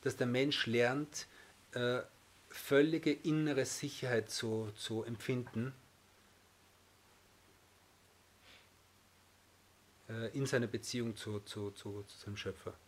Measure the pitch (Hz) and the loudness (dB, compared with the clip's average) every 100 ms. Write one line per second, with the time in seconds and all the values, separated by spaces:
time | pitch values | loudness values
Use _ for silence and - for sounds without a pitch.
0 | - - 123 123 139 139 - 117 120 135 | -2 0 2 4 4 2 2 4 4 2
1 | 151 - - - - - - - 123 123 | -2 -8 -12 -16 -20 -20 -10 -2 0 0
2 | - - - - - - - 143 156 160 | -4 -14 -20 -20 -18 -14 4 6 8 4
3 | 151 143 175 156 151 135 127 - 143 - | 2 2 2 2 4 2 0 -2 -6 -4
4 | 131 120 104 - 117 110 110 104 - 110 | 2 2 2 -4 -2 -2 -2 -6 -4 -4
5 | 110 113 - 127 123 117 123 135 - _ | -2 -6 -2 -2 -2 -4 -4 -6 -20 _
6 | - - - - - _ - - - - | -20 -20 -20 -20 -20 _ -20 -20 -20 -20
7 | - - - - - - - - - - | -20 -20 -20 -20 -20 -20 -20 -20 -20 -20
8 | - - - - - - - - _ _ | -20 -20 -20 -20 -20 -20 -20 -20 _ _
9 | _ - - _ - - - _ _ _ | _ -20 -20 _ -20 -20 -20 _ _ _
10 | - 113 113 139 135 131 117 110 - 123 | -10 -6 -4 -2 2 2 2 -2 -4 -2
11 | 117 110 - 104 - - 101 - 107 104 | -2 -4 -6 -6 -6 -8 -8 -8 -10 -10
12 | 101 - - 101 - 92 - - | -12 -14 -10 -6 -6 -6 -10 -12